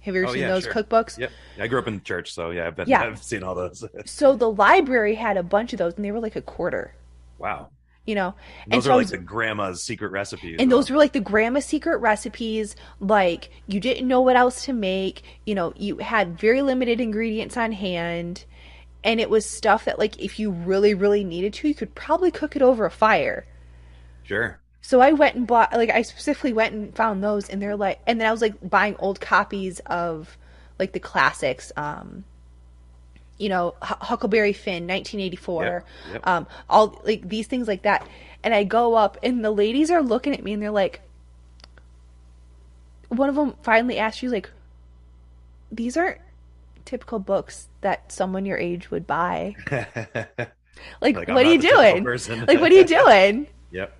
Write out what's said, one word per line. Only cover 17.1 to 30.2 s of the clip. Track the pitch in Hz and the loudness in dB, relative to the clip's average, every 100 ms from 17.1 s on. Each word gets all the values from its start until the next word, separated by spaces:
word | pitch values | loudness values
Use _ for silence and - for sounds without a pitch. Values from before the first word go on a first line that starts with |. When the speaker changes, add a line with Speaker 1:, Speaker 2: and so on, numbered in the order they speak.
| 208 226 214 - 247 | -2 -4 -4 -6 -4
Speaker 1:
on | 226 | -4
hand. | 208 196 175 170 170 170 175 - - - - - - | -4 -6 -4 -4 -6 -8 -10 -16 -20 -20 -20 -20 -6
And | 202 226 | -2 0
it | 220 | 2
was | 220 208 | 0 0
stuff | - 220 214 - | -4 2 2 2
that, | - | -2
like, | 214 - | -4 -4
if | - - | -12 -6
you | 214 | -6
really, | 175 170 196 208 | -4 -2 2 2
really | 196 202 208 | 4 2 2
needed | 196 170 196 - | 0 -4 -6 -4
to, | 302 | -4
you | |
could | 294 - - | -4 -8 -12
probably | - 330 359 | -2 0 0
cook | - 302 285 | -2 -8 2
it | |
over | 254 247 202 | 2 4 0
a | |
fire. | - 220 196 127 - - - - - - - - - | 2 4 4 0 -6 -12 -20 -20 -20 -20 -20 -20 -20
Speaker 2:
Sure. | - 101 117 - _ _ | -6 -4 -4 -6 _ _
Speaker 1:
So | - 262 | 2 6
I | 262 | 6
went | 302 285 - | 6 4 2
and | 226 | 0
bought, | 233 220 | 2 4
like, | 240 233 | 2 2
I | 220 | 0
specifically | 226 - - 285 277 | -2 -6 -4 -2 -2
went | 220 220 214 | 0 -2 -2
and | 208 - | -10 -2
found | 226 196 | -2 0
those, | 208 208 196 | -2 -2 -4
and | 196 | -8
they're, | 202 208 | -6 -4
like, | 202 - - | -4 -4 -2
and | 233 | 0
then | 220 | 0
I | |
was, | 226 | 0
like, | 226 208 185 | -2 -4 0
buying | 202 208 196 | 2 2 -2
old | 196 190 | -6 -6
copies | - 190 202 202 190 180 - | 2 2 2 -6 -8 -10 -6
of, | 175 170 160 | -4 -4 -6